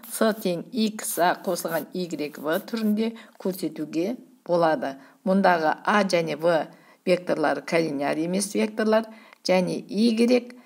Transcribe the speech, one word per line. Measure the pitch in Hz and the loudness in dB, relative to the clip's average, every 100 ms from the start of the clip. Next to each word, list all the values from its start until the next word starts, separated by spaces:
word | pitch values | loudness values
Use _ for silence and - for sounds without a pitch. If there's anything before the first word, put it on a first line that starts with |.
| - | -10
С | - 220 208 | 0 0 0
тең | 185 170 - | -2 -4 -6
икс | - 220 214 - - | -2 -2 -2 -6 0
А | 170 147 | 0 0
қосылған | - 175 170 160 143 | -2 -4 -2 -4 -4
Y | 180 170 151 147 - | -6 -6 -6 -8 -6
В | 147 180 | -4 -4
түрінде | - 226 214 214 226 226 - - | -4 -2 0 0 -2 -6 -20 -8
көрсетуге | 190 185 156 156 151 156 185 254 - _ | -6 -4 -6 -6 -6 -4 -4 -6 -14 _
болады. | - 175 160 147 139 135 - _ | -2 2 2 0 -4 -10 -18 _
Мұндағы | 185 190 190 170 156 - | 0 4 4 4 2 0
А | - 208 | 2 2
және | 190 170 160 147 | 4 0 0 0
В | 165 160 151 - _ _ | 2 2 -2 -10 _ _
векторлары | - 175 175 156 147 143 | 0 0 0 0 2 0
коллинар | - 170 160 139 143 151 | 0 0 0 -2 -2 -2
емес | 165 185 196 | 0 -2 -2
векторлар | 208 214 220 220 220 226 - - - | -2 -2 0 2 2 0 -14 -20 -8
және | - 185 175 160 | 2 2 2 -4
Y | - 196 233 220 240 247 - - | -4 2 2 4 4 4 0 -20